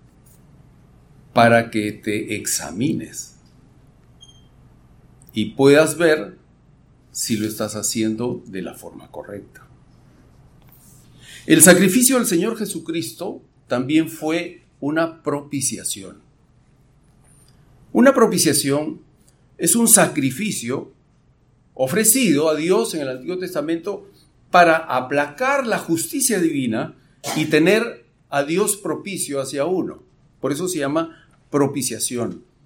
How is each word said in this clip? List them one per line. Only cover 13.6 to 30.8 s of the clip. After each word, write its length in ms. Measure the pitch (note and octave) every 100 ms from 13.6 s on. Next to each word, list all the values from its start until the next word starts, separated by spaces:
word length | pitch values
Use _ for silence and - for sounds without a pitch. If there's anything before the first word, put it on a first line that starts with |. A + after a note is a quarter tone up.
| -
también 420 | B2 B2+ D#3 D#3+
fue 540 | - D#3 E3+ F3+ - _ _
una 420 | C#3 D#3+ E3 -
propiciación. 960 | D3 C#3+ - C#3 - F#2 - G2+ F#2 - _ _ _ _ _ _ _ _ _ _ _ _ _ _ _ _ -
Una 220 | - C4
propiciación 840 | C4+ A3 F3+ D#3 C3+ C3+ C#3+ D#3 - - _ _ _ _ -
es 160 | E3+
un 140 | A3+ A3+
sacrificio 1040 | G3 D#3+ D3+ C3+ C3 G#3+ - A#2 - - _ _ _ _ _ _ _ _
ofrecido 720 | - C3+ F#3 A3 C4+ G#3+ C#3+ D#3+
a 60 |
Dios 400 | D3+ E3 G#3 A3+
en 60 | D#3+
el 80 | C3+
Antiguo 300 | B2+ D#3+ F#3
Testamento 680 | F3+ D#3 D3+ E3 G#3 G3 - _ _ _ _
para 240 | F3+ E3 D#3+
aplacar 920 | - B2+ B2+ C#3+ D3 - C4 C#4+ A#3
la 120 | F#3
justicia 600 | - E3 - C#4 B3+ F#3+
divina 580 | E3 C#3+ A#2+ A2 D#3+ - _ _ -
y 120 | D3+ D3+
tener 600 | D3+ E3+ A3 A#3 - _ _ _
a 160 | C#3+
Dios 320 | C#3+ F3 G#3+ -
propicio 640 | D#3+ D3+ G3+ F3 C3 C#3
hacia 240 | C3 C#3+
uno. 380 | D#3 F#3 A#2 - _ _ _ _
Por 120 | C3
eso 160 | C#3+ F3+
se 100 |
llama 480 | D3+